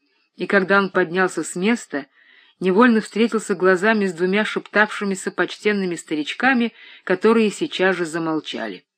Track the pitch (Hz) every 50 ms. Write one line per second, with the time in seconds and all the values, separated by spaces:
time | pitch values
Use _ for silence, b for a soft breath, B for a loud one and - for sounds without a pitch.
0 | _ _ _ _ _ _ _ - 180 180 - 202 190 180 196 202 196 190 - 185
1 | 180 165 170 190 185 175 - 175 151 - - 180 180 214 240 233 - - - 139
2 | 143 - b b b b b b b b b b 180 185 180 202 247 254 226 220
3 | 202 - - 202 233 226 - 220 - - 202 165 180 185 190 175 185 220 226 214
4 | 196 190 170 160 180 185 190 208 214 - - 190 - - - 202 214 208 - -
5 | 208 202 190 185 - 190 - - 175 180 - - - 208 208 202 190 180 170 156
6 | - - 160 151 147 - - - - 262 269 240 233 220 B B B B B B
7 | B - 185 175 - 214 214 226 220 208 190 - 170 151 - - 180 190 185 170
8 | 175 156 151 170 165 160 156 151 143 - - 113 113 107 92 90 - _ _